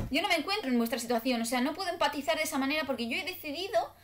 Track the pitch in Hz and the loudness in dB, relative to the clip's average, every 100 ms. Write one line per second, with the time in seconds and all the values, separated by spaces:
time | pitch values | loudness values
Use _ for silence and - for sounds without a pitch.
0 | - 277 392 339 381 415 269 240 233 240 | 0 0 2 2 0 -2 2 2 2 0
1 | 240 233 262 240 233 247 262 320 381 349 | 0 0 2 0 2 2 0 0 -2 0
2 | 294 302 269 311 311 285 269 311 285 240 | 0 0 0 0 0 0 0 0 0 -2
3 | 233 330 359 359 302 302 392 339 - - | -2 -2 -4 -6 -6 -6 -2 0 0 -4